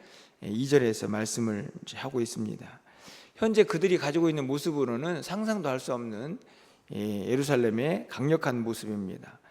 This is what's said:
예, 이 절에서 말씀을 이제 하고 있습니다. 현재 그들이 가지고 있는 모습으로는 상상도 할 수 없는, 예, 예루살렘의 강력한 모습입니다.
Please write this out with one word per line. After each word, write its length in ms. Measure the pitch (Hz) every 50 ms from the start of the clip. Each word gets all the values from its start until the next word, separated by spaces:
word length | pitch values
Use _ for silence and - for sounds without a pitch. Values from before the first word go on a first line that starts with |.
| - - - - - - _ - -
예, 60 | -
이 200 | 101 113 131 135
절에서 400 | 143 143 127 117 110 - - 98
말씀을 640 | 104 107 110 110 - - 117 110 107 101 104 - - - -
이제 140 | - -
하고 240 | - - 135 135 127
있습니다. 600 | 117 110 - - 110 107 - - - - - - _ _ - - - - - - - - _
현재 300 | - - 226 220 208 202
그들이 340 | - - 165 160 190 180 160
가지고 300 | 131 147 139 170 170 165
있는 180 | 156 151 135
모습으로는 760 | 127 135 147 143 180 156 147 135 123 117 117 143 170 180 151 135
상상도 460 | - 175 208 220 220 220 208 165 143
할 120 | 127 131
수 120 | 131 - 135
없는, 440 | 123 120 113 107 104 120 151 190 262 - - - - - - - _ _ - -
예, 320 | 104 104 107 104 101 92
예루살렘의 800 | 98 117 131 143 139 147 123 120 113 104 113 127 151 175 214 240 -
강력한 540 | - - 123 143 160 160 156 151 123 120 113
모습입니다. 800 | 113 113 - - 107 107 104 98 92 90 - - - - - _ -